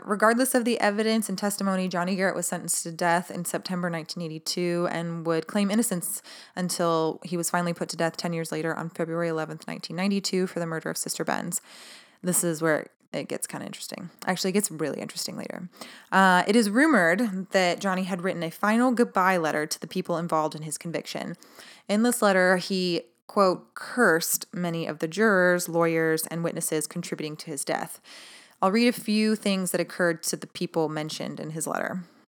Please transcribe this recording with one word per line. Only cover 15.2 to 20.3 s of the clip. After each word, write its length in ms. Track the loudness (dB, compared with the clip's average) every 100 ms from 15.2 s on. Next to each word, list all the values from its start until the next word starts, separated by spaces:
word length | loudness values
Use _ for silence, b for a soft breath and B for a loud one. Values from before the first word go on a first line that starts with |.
| -8 -8
later. 320 | -10 -10 -12 B B B B
Uh, 320 | 4 6 6 6
it 100 | 4
is 140 | 4
rumored 800 | 4 6 6 6 4 0 -4 -2
that 300 | 2 2 0
Johnny 240 | 0 -2
had 180 | -2 -2
written 200 | -2 -2
a 80 | -6
final 420 | -2 2 4 4
goodbye 440 | 4 2 4 4 4
letter 300 | 2 0 -2
to 120 | -6
the 80 | -6
people 300 | -4 -2 -2
involved 380 | 0